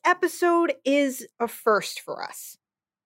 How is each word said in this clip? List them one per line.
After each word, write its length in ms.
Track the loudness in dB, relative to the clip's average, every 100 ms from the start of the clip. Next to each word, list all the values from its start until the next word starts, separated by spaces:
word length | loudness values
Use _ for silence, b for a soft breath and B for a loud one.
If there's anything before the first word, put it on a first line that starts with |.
| 0
episode 680 | 2 0 0 2 4 2 0 0
is 400 | 2 2 -2 -12 -6
a 100 | -6
first 520 | -2 2 2 0 -10
for 220 | -12 -10
us. 340 | -12 -12 -18 -20 _ _ _ _